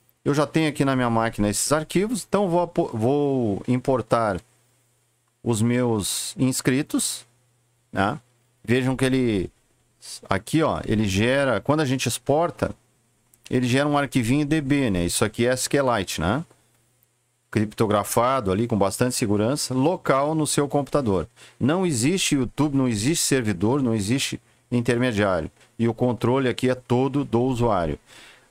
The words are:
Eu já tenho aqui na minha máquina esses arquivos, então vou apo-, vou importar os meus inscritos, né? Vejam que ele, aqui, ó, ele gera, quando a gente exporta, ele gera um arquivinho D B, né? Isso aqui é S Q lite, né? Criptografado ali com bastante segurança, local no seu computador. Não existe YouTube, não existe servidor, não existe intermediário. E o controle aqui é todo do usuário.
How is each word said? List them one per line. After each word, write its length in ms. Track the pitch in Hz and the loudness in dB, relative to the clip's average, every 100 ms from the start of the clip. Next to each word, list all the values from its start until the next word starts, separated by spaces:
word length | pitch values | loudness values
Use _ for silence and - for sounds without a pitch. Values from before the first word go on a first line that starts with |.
| _ _ | _ _
Eu 100 | 139 | -2
já 140 | 143 143 | 0 0
tenho 220 | 160 156 | 2 0
aqui 140 | - | 0
na 120 | 139 131 | 0 2
minha 140 | 120 | 2
máquina 400 | 113 113 - 104 | 2 0 0 -2
esses 220 | 104 - | 0 0
arquivos, 540 | 151 156 170 214 226 - | -2 0 -2 0 -4 -2
então 220 | 196 196 | -2 0
vou 120 | 170 | 0
apo-, 280 | 170 - 165 | 0 -2 -2
vou 680 | 110 117 147 143 135 113 98 - | 0 0 2 0 0 0 -2 -2
importar 720 | 127 139 127 - 120 110 90 - _ _ _ _ _ _ _ _ _ | -2 0 -2 2 2 2 -2 -6 _ _ _ _ _ _ _ _ _
os 180 | 117 107 | -2 0
meus 720 | 117 123 123 110 87 - - - | 2 2 2 0 -2 -6 -8 -2
inscritos, 880 | 131 127 - 127 - 277 - - - _ _ _ _ _ _ | -2 0 0 0 0 -4 -4 -6 -14 _ _ _ _ _ _
né? 280 | 98 101 147 _ _ _ _ | -2 -2 -2 _ _ _ _
Vejam 320 | 104 127 131 127 | 0 0 0 0
que 100 | 131 | 0
ele, 460 | 131 123 101 85 _ _ _ _ _ - - - | 2 0 0 -4 _ _ _ _ _ -18 -14 -4
aqui, 340 | 95 - 156 | -4 0 0
ó, 180 | 143 82 - | 0 -2 -2
ele 200 | 107 104 | 0 0
gera, 560 | 95 117 139 139 101 | 2 2 2 0 -2
quando 200 | - 151 | 0 0
a 40 | 135 | 0
gente 220 | 131 123 | -2 -2
exporta, 640 | - - 147 170 - - - _ _ _ _ _ _ - | -4 0 0 0 -4 -6 -8 _ _ _ _ _ _ -4
ele 200 | 127 123 | -2 0
gera 200 | 135 147 | 0 2
um 80 | 143 | 0
arquivinho 480 | 139 131 113 143 | 0 0 2 0
D 160 | 143 160 | 2 0
B, 300 | 135 143 127 | 0 0 2
né? 160 | 90 85 | 0 0
Isso 180 | - | 0
aqui 220 | 110 - 120 | -2 0 0
é 40 | |
S 200 | 127 - | 0 0
Q 80 | 143 | 0
lite, 380 | 131 110 92 - | 2 0 -2 -2
né? 240 | 95 131 - _ _ _ _ _ _ _ _ _ - | 0 -2 -4 _ _ _ _ _ _ _ _ _ -4
Criptografado 1000 | 107 107 - 110 104 98 120 123 135 98 | -2 -2 0 2 2 2 0 2 0 0
ali 140 | 95 117 | 0 0
com 100 | 104 | 0
bastante 380 | 98 - 123 | 0 0 -2
segurança, 580 | - 107 101 110 147 - | 0 0 2 0 -2 -2
local 640 | 131 143 185 - 135 147 | 0 0 0 0 0 2
no 140 | 160 147 | 0 0
seu 200 | - 143 | 0 0
computador. 600 | 147 131 147 120 92 78 _ - - | -2 0 -2 0 0 -2 _ -20 -4
Não 260 | 127 180 180 | 0 0 0
existe 480 | 123 131 185 - | 0 0 0 0
YouTube, 420 | 143 117 - 147 135 | 0 -2 -2 0 2
não 120 | 127 | 0
existe 360 | 104 120 170 | 0 0 0
servidor, 600 | - 135 107 87 104 143 | 0 0 0 0 0 2
não 100 | 123 | 0
existe 480 | 113 101 135 - - _ _ - | -2 -2 -2 -2 -8 _ _ -4
intermediário. 800 | 120 120 120 127 101 101 90 78 _ _ - | -2 0 0 0 2 2 0 -2 _ _ -2
E 100 | 113 | -2
o 60 | |
controle 560 | 113 123 113 117 135 127 | 0 -2 0 0 2 0
aqui 220 | - 127 | 0 0
é 20 | 127 | -2
todo 480 | - 123 135 139 | 0 0 0 -2
do 160 | 135 113 | 0 0
usuário. 600 | 127 120 120 95 80 69 _ - - - - | 0 0 0 2 0 -4 _ -20 -20 -20 -4